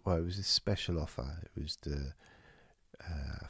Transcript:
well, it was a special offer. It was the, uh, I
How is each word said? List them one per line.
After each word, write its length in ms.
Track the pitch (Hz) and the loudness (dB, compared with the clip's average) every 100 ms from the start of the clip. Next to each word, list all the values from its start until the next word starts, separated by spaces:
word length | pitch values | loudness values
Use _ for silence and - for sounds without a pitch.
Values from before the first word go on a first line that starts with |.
| 95 | 4
well, 120 | 85 | 4
it 80 | 87 | 4
was 120 | 95 | 0
a 60 | |
special 560 | 98 - - 98 - 82 | 2 2 4 0 2 0
offer. 400 | 71 - 65 80 - - | 0 -4 -6 -6 -8 -6
It 40 | |
was 180 | 73 - | -4 -4
the, 320 | 76 71 67 - - - - - - _ _ - | -2 -2 -2 -6 -20 -20 -20 -20 -20 _ _ -14
uh, 340 | - 78 65 | -6 -4 -4
I 60 | - | -6